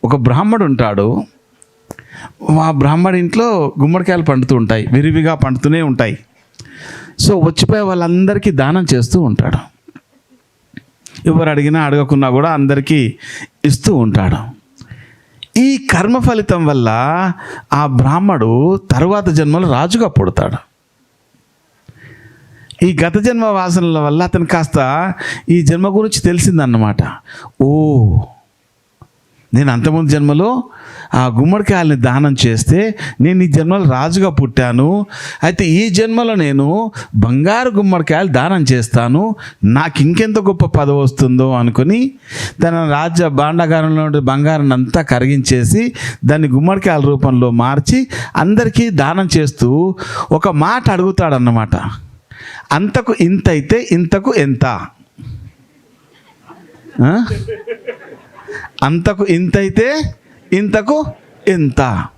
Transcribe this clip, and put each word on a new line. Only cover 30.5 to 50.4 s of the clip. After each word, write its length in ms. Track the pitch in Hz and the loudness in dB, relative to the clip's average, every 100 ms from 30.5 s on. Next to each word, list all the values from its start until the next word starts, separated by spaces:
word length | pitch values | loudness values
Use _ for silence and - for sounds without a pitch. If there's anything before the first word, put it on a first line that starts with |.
| 254 - - - - - | -2 -6 -14 -20 -20 -4
ఆ 140 | - 127 | -2 0
గుమ్మడికాయల్ని 680 | 113 147 202 202 196 165 143 | 2 2 2 2 0 2 2
దానం 400 | 123 127 147 135 123 | 0 2 0 2 0
చేస్తే 500 | 113 - 160 220 214 143 - | 0 2 2 2 -4 -12 0
నేను 220 | 147 185 | 2 4
ఈ 80 | 180 | 2
జన్మలో 400 | 147 160 196 175 | 2 2 2 2
రాజుగా 380 | 127 147 175 190 | 0 0 0 0
పుట్టాను, 760 | 143 127 113 123 120 143 202 202 - - - | 0 0 0 0 2 2 0 -4 -10 -16 -4
అయితే 220 | 160 170 185 | -4 0 0
ఈ 240 | 165 226 | 2 2
జన్మలో 460 | 185 226 226 233 214 | 0 0 0 0 0
నేను 560 | 151 139 139 190 226 160 - 104 | 0 2 0 0 -4 -10 -6 0
బంగారు 540 | 110 131 160 220 254 | 0 2 0 0 0
గుమ్మడికాయలు 580 | 202 196 180 151 156 190 | 0 0 0 0 0 0
దానం 380 | 127 151 190 135 | 0 0 0 2
చేస్తాను, 640 | 127 113 123 120 143 214 214 - - | 0 2 0 2 0 0 -6 -12 -2
నాకు 380 | 101 127 160 151 | 0 2 0 0
ఇంకెంత 380 | 147 170 220 220 | 2 2 0 0
గొప్ప 260 | 196 185 165 | 0 0 0
పదవి 320 | 156 143 143 | 2 2 2
వస్తుందో" 560 | 135 135 131 127 131 | 0 0 0 2 2
అనుకుని 580 | 127 120 113 135 220 262 - - - - - | 2 0 0 0 0 -2 -6 -18 -12 -12 -2
తన 260 | 170 165 160 | -2 0 0
రాజ్య 380 | 143 165 170 170 | 0 0 0 0
భాండాగారంలో 760 | 143 147 165 165 160 156 156 | 0 0 0 2 2 2 0
ఉండే 160 | 156 147 | 0 0
బంగారాన్ని 540 | 131 135 147 156 143 | 0 0 0 2 2
అంతా 280 | 127 123 170 | 0 0 -2
కరిగించేసి 920 | 147 123 131 143 123 127 117 196 240 240 - - 120 | 0 0 0 0 0 0 2 0 0 -4 -12 -4 0
దాన్ని 220 | 151 151 | 2 2
గుమ్మడికాయల 540 | 127 160 196 190 160 | 2 2 0 0 2
రూపంలో 500 | 139 143 139 127 123 | 2 2 2 2 2
మార్చి 560 | 117 120 143 - 254 262 - 120 - | 2 0 -2 0 0 0 -8 -8 -2
అందరికీ 540 | 170 214 226 - 233 | 0 2 0 0 0
దానం 400 | 165 139 175 185 160 | 0 0 0 0 0
చేస్తూ 580 | 147 - 120 139 185 185 - - - | 0 0 0 2 0 -4 -8 -10 -2
ఒక 180 | 160 | 0